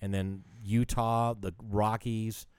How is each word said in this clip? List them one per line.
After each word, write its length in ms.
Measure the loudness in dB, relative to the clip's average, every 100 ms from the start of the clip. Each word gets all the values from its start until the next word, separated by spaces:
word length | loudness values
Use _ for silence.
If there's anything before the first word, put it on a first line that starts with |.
and 140 | -2
then 300 | 0 0 -4 -12 -12
Utah, 720 | 0 2 4 2 2 2 2
the 180 | 0 -6 -8
Rockies. 840 | -2 2 2 2 -2 -2 -2 -6 -14